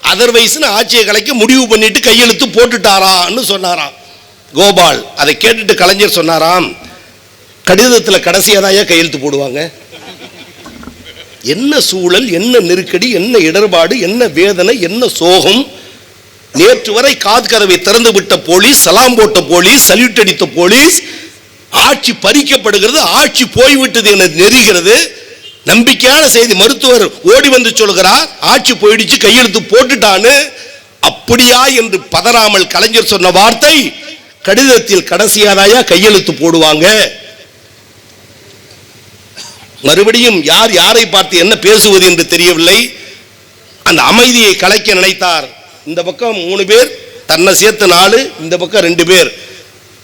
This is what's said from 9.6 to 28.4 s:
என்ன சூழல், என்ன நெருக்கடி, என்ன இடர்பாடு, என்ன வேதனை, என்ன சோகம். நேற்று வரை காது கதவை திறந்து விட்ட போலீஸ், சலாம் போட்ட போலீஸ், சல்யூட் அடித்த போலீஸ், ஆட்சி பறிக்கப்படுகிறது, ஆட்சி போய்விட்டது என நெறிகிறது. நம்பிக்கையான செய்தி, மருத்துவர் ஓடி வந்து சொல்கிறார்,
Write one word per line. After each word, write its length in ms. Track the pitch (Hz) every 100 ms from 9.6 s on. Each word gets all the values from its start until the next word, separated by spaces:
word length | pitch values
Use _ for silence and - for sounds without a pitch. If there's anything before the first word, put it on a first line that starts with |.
| 160 - - - - 185 - - - - - - - - - - - -
என்ன 380 | 170 202 277 294
சூழல், 500 | 190 185 180 185 254
என்ன 280 | 170 226 247
நெருக்கடி, 520 | 175 180 180 175 240
என்ன 280 | 202 202 240
இடர்பாடு, 640 | 160 175 208 180 165 233
என்ன 260 | 170 226 233
வேதனை, 540 | 147 190 185 185 247
என்ன 280 | 170 214 240
சோகம். 580 | - 170 180 160 220 285 - - - - - _ _ _
நேற்று 400 | 131 190 254 -
வரை 240 | 208 269 269
காது 320 | 202 233 226
கதவை 320 | 226 202 180
திறந்து 320 | 196 226 226
விட்ட 260 | 196 180 185
போலீஸ், 440 | - 180 214 285
சலாம் 320 | 175 190 254
போட்ட 280 | 233 214 185
போலீஸ், 500 | 147 175 180 262 -
சல்யூட் 280 | 196 247 208
அடித்த 260 | 202 180 170
போலீஸ், 560 | 127 175 233 311 - - - - - _ _ -
ஆட்சி 420 | - 254 277 -
பறிக்கப்படுகிறது, 840 | 220 190 277 277 269 214 202 208 302
ஆட்சி 480 | 190 202 302 - 240
போய்விட்டது 640 | 214 262 277 262 233 214
என 140 | 202
நெறிகிறது. 1000 | 185 151 196 254 220 185 170 247 330 - - - - -
நம்பிக்கையான 600 | - 202 240 262 254 285 294
செய்தி, 280 | 233 233
மருத்துவர் 560 | - 311 277 269 247 190 -
ஓடி 260 | 175 247 285
வந்து 280 | 254 233 220
சொல்கிறார், 520 | 214 180 185 240 311 -